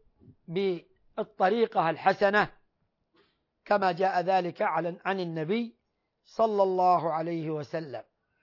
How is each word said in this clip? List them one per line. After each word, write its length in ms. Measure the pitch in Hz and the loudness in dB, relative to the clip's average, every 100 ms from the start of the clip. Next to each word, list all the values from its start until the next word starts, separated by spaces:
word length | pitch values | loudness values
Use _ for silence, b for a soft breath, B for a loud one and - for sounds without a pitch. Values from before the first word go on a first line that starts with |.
| _ _ - - - | _ _ -20 -20 -8
بالطريقة 1400 | 170 196 170 - _ _ - 214 _ 190 226 220 208 165 | -2 -2 -2 -8 _ _ -10 -10 _ 0 2 0 2 0
الحسنة 600 | 156 185 190 202 208 180 - _ _ _ _ _ _ _ _ _ _ - | 2 0 2 2 2 0 -4 _ _ _ _ _ _ _ _ _ _ -2
كما 260 | 208 190 | 0 2
جاء 300 | 170 190 180 | 0 0 0
ذلك 400 | 175 190 175 165 | 2 0 0 -4
على، 360 | 214 160 170 180 180 | -2 -2 -4 -6 -4
عن 140 | 190 | -4
النبي 560 | 175 160 156 220 233 - _ _ _ _ _ | -4 -6 -2 -4 -4 -12 _ _ _ _ _
صلى 360 | - 226 202 | -2 0 2
الله 500 | 190 185 180 180 160 | 2 2 4 4 2
عليه 360 | 156 165 170 156 | -4 -4 -4 -4
وسلم. 540 | 156 143 165 156 120 - _ _ _ | -6 -6 -8 -8 -12 -14 _ _ _